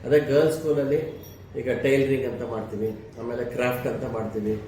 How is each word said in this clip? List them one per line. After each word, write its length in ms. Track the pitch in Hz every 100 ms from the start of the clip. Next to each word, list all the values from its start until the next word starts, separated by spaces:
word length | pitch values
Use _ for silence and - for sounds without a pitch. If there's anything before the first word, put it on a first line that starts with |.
| 123
ಅದೇ 260 | 147 131
ಗರ್ಲ್ಸ್ 260 | 143 160 156
ಸ್ಕೂಲಲ್ಲಿ 380 | 156 143 135 147 - - - - - 127
ಈಗ 120 | 127
ಟೈಲರಿಂಗ್ 560 | 120 139 139 135 135 120
ಅಂತ 160 | 117
ಮಾಡ್ತೀವಿ, 540 | 113 110 104 104 110 107 - 117
ಆಮೇಲೆ 240 | 117 120
ಕ್ರಾಫ್ಟ್ 420 | 117 127 123 113 135
ಅಂತ 180 | 113
ಮಾಡ್ತೀವಿ 560 | 127 113 107 107 104 107